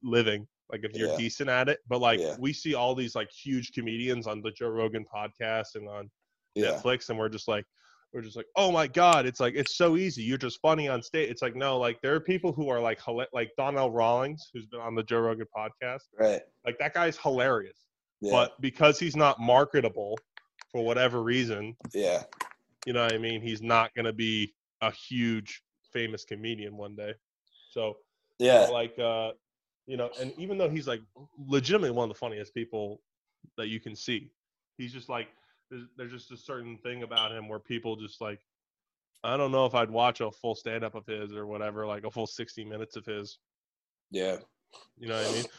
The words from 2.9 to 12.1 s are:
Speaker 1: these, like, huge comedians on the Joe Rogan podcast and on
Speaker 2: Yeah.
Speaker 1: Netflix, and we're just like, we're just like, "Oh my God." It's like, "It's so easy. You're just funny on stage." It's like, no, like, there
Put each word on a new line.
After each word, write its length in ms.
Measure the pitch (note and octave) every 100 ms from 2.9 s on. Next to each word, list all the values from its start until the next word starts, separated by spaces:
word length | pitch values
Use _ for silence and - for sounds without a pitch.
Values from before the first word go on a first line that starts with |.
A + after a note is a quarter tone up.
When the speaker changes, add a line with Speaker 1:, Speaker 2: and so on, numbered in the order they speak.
| C3
Speaker 1:
these, 180 | A#2+ A#2+
like, 160 | G#2+
huge 400 | - C#3 C3 A#2+
comedians 520 | - A#2 A2+ B2+ B2 A2
on 140 | G#2+
the 80 | A2
Joe 180 | G#2+ A#2
Rogan 360 | A2+ A2 A2 G#2
podcast 600 | G#2+ G#2+ - A2+ A2 G#2+ G#2+
and 120 | G#2
on 200 | G#2 G#2 _ _ _ _ G#2
Speaker 2:
Yeah. 160 | G#2
Speaker 1:
Netflix, 380 | D2+ B2 B2+ -
and 80 | A2+
we're 100 | A2
just 180 | G#2+ -
like, 180 | G#2 G#2 _ _ _ _
we're 80 | B2+
just 140 | A2 A2
like, 120 | A2 F#3
"Oh 140 | G3
my 140 | E3+ D3
God." 380 | C#3 F3 D#3+ B2+
It's 140 | -
like, 140 | B2 C#3
"It's 220 | C3+ -
so 180 | F3 E3
easy. 260 | F#3+ B2+
You're 160 | A2+ C3
just 220 | B2+ -
funny 300 | D#3 D#3 C#3+
on 120 | B2
stage." 280 | A2+ D#3+ C3+
It's 120 | A#2+
like, 140 | C3 A#2+
no, 220 | C#3 C3
like, 220 | A#2+ A#2
there 120 | C3